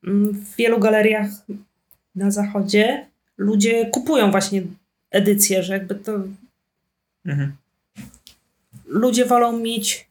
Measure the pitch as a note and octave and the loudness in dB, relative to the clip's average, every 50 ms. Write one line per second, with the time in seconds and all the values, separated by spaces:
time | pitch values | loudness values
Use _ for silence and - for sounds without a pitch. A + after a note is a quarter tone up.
0 | _ F3+ G3 G3+ G3+ G#3 G3+ G3+ - - - - A#3 A3+ A3+ A3+ G3+ A3 G#3+ G#3+ | _ -2 0 2 2 0 0 -4 -10 -14 -4 -2 0 2 2 2 4 4 4 4
1 | G#3 G#3+ G#3+ G#3+ G#3 G3+ - - _ - G#3 - - _ _ _ _ _ - _ | 4 4 2 2 -2 -4 -6 -10 _ -14 -14 -14 -14 _ _ _ _ _ -20 _
2 | _ _ _ F#3 G3 G3+ G3+ G#3 G3+ G3+ - G3+ F#3+ - - G#3 G#3+ A#3 C#4+ C#4+ | _ _ _ -2 -2 0 0 0 -2 -2 -2 -4 -4 0 2 2 2 2 0 -2
3 | - _ _ _ _ _ _ - G3+ G3+ G#3+ G3+ G3+ A#3 A3+ A#3 A3+ A3+ - - | -6 _ _ _ _ _ _ -4 -2 0 2 2 2 4 2 2 0 0 -2 -4
4 | B3 - D#4+ C4+ A3 G3+ F#3 F#3+ G3 - G3+ G3 F#3 E3+ - - _ _ _ _ | -2 0 2 4 4 4 2 2 -2 0 -4 -4 -4 -6 -12 -16 _ _ _ _
5 | _ _ - G3 G3+ G3+ G#3 G3+ G3+ - G3 F#3+ F3+ F3+ F#3+ G3 F#3 F3+ G3+ G3+ | _ _ 0 2 4 4 2 2 2 0 0 -2 -2 -2 -4 -6 -6 -6 -10 -10
6 | - - G#3+ G#3 F#3+ F#3+ G3 G3 - _ _ _ _ _ _ _ _ _ _ _ | -8 -8 -6 -6 -6 -8 -12 -18 -20 _ _ _ _ _ _ _ _ _ _ _
7 | _ _ _ _ _ F3 C#3+ C#3+ C#3 C#3 C#3 - _ _ _ _ _ _ _ - | _ _ _ _ _ -6 -4 -4 -4 -4 -6 -12 _ _ _ _ _ _ _ -20
8 | C3+ C3 _ _ _ - - _ _ _ _ _ _ _ _ - - - B2+ F#3+ | -20 -20 _ _ _ -20 -20 _ _ _ _ _ _ _ _ -20 -16 -4 -2 0
9 | A3+ B3+ A#3 A#3+ B3 B3 B3 A#3+ A#3+ A#3 A#3 A#3 A3+ A3+ A#3 A3+ G3+ - - - | 0 2 2 2 2 4 4 4 4 2 0 -2 -4 -4 -4 -4 -4 -4 -6 -6
10 | - _ | -10 _